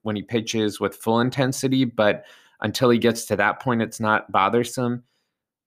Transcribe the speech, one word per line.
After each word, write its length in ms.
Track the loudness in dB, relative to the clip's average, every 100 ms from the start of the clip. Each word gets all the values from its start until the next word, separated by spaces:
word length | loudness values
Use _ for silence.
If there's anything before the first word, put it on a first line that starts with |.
when 120 | -6
he 80 | -6
pitches 560 | -4 -4 -2 -2 -2 -2
with 180 | -4 -4
full 240 | 0 2
intensity, 680 | 0 0 -2 -2 -2 0 0
but 400 | 2 2 2 -6 -20 _ _
until 300 | -6 0 4
he 80 | 4
gets 260 | 2 0
to 120 | -2 0
that 240 | 0 0
point, 200 | -2 -2
it's 180 | -2 -2
not 320 | 0 0 2
bothersome. 720 | 0 2 2 -2 -2 -4 -4 -10 _ _ _ _ _